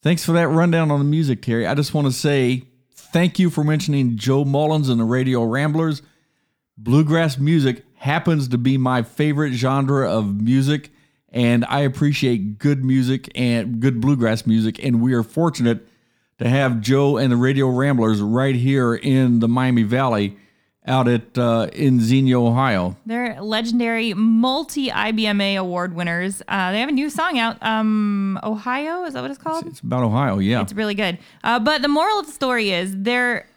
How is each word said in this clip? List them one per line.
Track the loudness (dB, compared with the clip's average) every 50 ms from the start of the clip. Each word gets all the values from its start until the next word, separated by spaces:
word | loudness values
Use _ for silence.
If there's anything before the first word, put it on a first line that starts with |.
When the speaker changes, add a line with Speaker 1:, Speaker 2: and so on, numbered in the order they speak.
| _
Speaker 1:
Thanks | 2 0 0 0
for | 0 2
that | 2 2 2
rundown | 2 2 2 4 2 2 2 2
on | 2 0
the | 2
music, | 2 2 2 2 0 0 -2
Terry. | -2 -2 -2 0 0
I | 0 0
just | -2 -2 -2 0
wanna | 0 0 0
say | -2 0 -2 0 2 2 2 0 0 -2 -6 _ _ _ _ _ _
thank | -20 -20 -4 0 0 0 2 2 2
you | 0 0
for | 2 0 0
mentioning | 0 0 0 0 0 0 0 0 0 -2 -2
Joe | 0 0 2 2 2
Mullins | 2 0 0 2 2 0 0 0 0
and | 0 0
the | 0
Radio | 0 0 0 0 0 0 0 0
Ramblers. | 0 0 -2 -2 0 0 0 0 0 -2 -4 -8 _ _ _ _ _ _ _ _ _ _ _ _ _ _ -12
Bluegrass | -2 2 4 4 4 4 2 2 2 0 0 0
music | 0 2 2 4 4 2 0 -2 -8 _ _
happens | _ -4 -2 -2 0 2 0 0 0 0 -2
to | -2 0
be | 0 2 2 2
my | 2 2 0 0
favorite | -2 -4 -4 -2 -2 0 0 0 -2 -2
genre | -2 -2 0 0 0 0 0 2 2 2 2 2
of | 0 0 0 0 -2 -2
music, | 0 2 2 2 2 2 0 -2 -4 -10 _ _ _ _ _ _ _ _ -2
and | 0 2 2 2 2 0
I | 0 0 0
appreciate | 0 0 0 0 0 0 0 0 0 0 0 0 -2 -6 -8 -2
good | 0 0 0 0 0
music | 0 2 2 2 0 -2 -4 -6 -10 -6
and | -2 -2 0 0 0 -2 -4 -4 0
good | 0 0 0 0
bluegrass | 0 0 0 2 2 0 0 0 0 2
music, | 2 2 2 0 -2 -2
and | -2 0 0 2
we | 2 2 2
are | 0
fortunate | -2 -2 -2 0 0 0 0 0 0 0 0 0 -4 _ _ _ _ _ _ _ _ _ _ _
to | 0 0
have | 2 2 2 2 0 -2
Joe | 0 2 2 4 4 2 2 2
and | 2 2
the | 2
Radio | 2 2 2 2 2 2 0
Ramblers | 2 0 0 2 2 2 2 2 2 0
right | 0 0 0 0 0 0 0
here | 0 2 2 2 2 2 2 0
in | 0 0 0 2 4 4 4 4 2
the | 2 2
Miami | 2 2 2 2 2 2 2
Valley | 2 2 0 0 0 0 0 0 -2 -4 -8 _ _ _ _ _ _ _ _ _ -2
out | 0 2 2 2
at, | 2 0 -2 -4 _ -2
uh, | 0 0 0 0 -2 -4 -4
in | -2 0 2 2 4
Xenia, | 4 4 2 2 4 2 2 2
Ohio. | 2 2 2 2 0 0 0 0 -2 -2 -6 -8 _
Speaker 2:
They're | -8 -6 -6 -6 -6 -8 -8
legendary | -8 -6 -4 -4 -4 -2 -2 -2 0 0 -2 -2 -2 -4 -2
multi | 0 2 2 4 4 2 2 0 -2 -4 -6 -6 -4 -4 -4
I | -4 -4 -2 -2
B | -2 0 0 0
M | 0 0
A | 0 0 -2 -2
award | -4 -4 -4 -4 -6 -6 -6
winners. | -6 -4 -4 -4 -4 -4 -6 -6 -8 -8 -6
Uh, | -4 -4 -2 -2
they | -2 -4
have | -2 -2
a | -2
new | -2 -2 -4
song | -4 -4 -4 -2 -2 -2
out, | -2 -2 -4 -6
um, | -6 -4 -2 0 0 0 0 0 0 -2 -2 -2 -2 -4 -4 -6
Ohio, | -6 -6 -8 -6 -6 -6 -6 -4 -4 -6 -6 -6 -6
is | -8 -8
that | -8
what | -8 -10
it's | -10 -10
called? | -8 -8 -8 -8 -8
Speaker 1:
It's, | -10 -16
it's | -12
about | -8 -6 -2 -2 0
Ohio, | 0 0 0 0 0 0 0
yeah. | 0 0 0 0
Speaker 2:
It's | -2 -4
really | -6 -6 -6 -4 -4
good. | -4 -4 -4 -4 -6 -12 -20 -20 _ -4
Uh, | -2 -2 0
but | 0 0 0 0
the | 0 0
moral | 0 0 0 0 0 -2
of | -4 -8
the |
story | -8 -6 -4 -2 -2 0 0 -2
is | -2 -2 -4 -4 -6
there | -6 -4 -2 -2 0 0 -2 -2 -4 -8 _ _